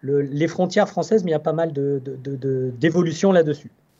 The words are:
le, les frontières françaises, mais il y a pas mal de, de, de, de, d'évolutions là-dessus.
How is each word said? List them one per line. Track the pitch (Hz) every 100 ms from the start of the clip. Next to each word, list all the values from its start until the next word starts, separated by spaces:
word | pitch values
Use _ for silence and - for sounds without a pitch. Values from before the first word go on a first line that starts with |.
le, | 131 143
les | 143 143 160
frontières | - 180 208 202
françaises, | 185 160 220
mais | 175
il |
y | 151
a |
pas | 156
mal | 156 165
de, | 143 139 139 131
de, | 131
de, | 131 135
de, | 135 131 127 120
d'évolutions | 160 170 165 156 196
là-dessus. | 185 156 147 - _ _ _